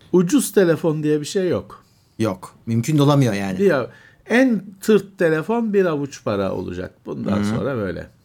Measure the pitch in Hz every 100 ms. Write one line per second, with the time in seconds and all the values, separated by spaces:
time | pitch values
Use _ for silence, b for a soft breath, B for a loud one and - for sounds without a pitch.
0 | _ 180 180 277 - 208 175 156 170 151
1 | 151 151 143 196 185 104 - - _ _
2 | _ - 110 92 - - - 117 117 151
3 | 143 143 123 101 98 92 202 139 - B
4 | B B - 226 262 202 - - - 202
5 | 196 - 170 156 151 233 226 196 180 147
6 | 139 - - 101 95 98 92 90 87 -
7 | - - 101 101 104 117 127 123 95 80
8 | 80 _